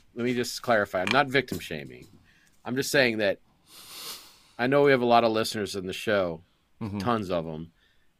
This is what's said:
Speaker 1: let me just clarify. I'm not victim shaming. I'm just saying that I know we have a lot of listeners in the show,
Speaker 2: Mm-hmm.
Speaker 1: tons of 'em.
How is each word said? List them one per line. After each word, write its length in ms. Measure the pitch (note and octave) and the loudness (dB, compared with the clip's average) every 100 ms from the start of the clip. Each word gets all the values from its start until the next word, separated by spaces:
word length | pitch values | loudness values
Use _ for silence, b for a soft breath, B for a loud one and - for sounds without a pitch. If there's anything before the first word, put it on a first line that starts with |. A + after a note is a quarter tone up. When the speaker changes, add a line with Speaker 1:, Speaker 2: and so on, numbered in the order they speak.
| _ - | _ -6
Speaker 1:
let 80 | |
me 100 | A#2+ B2 | -4 -2
just 260 | A#2+ - | -4 -6
clarify. 400 | - A2+ G2+ F#2+ | 0 2 2 -2
I'm 100 | F#2 | 0
not 160 | B2 C#3 | 0 2
victim 300 | C3+ B2+ F#2 | 0 -2 -6
shaming. 480 | - D#2+ C2+ B1 - - _ _ _ _ | -8 -10 -12 -18 -20 -20 _ _ _ _
I'm 120 | - B2 | -8 -6
just 160 | C3+ | 0
saying 260 | D3 B2 A2 | 2 2 2
that 220 | G2+ F#2 _ _ B B B B B B B B B - | 0 -2 _ _ B B B B B B B B B -4
I 100 | B2 | 2
know 160 | C#3+ | 4
we 80 | C#3+ | 6
have 100 | C3 | 6
a 40 | B2 | 6
lot 180 | A#2 | 6
of 80 | A#2 | 6
listeners 420 | A2 A2+ A2 G2 G2+ | 2 -2 -4 -6 -6
in 100 | F#2 | -6
the 60 | |
show, 480 | F2+ - G#2 F2+ E2 - _ _ _ | -6 0 0 0 -4 -12 _ _ _
Speaker 2:
Mm-hmm. 180 | A2+ G2+ | -10 -4
Speaker 1:
tons 300 | G2 A#2 F#2 | -2 -2 -2
of 160 | F2+ E2 | -4 -4
'em. 260 | D#2 E2 _ _ _ _ | -10 -14 _ _ _ _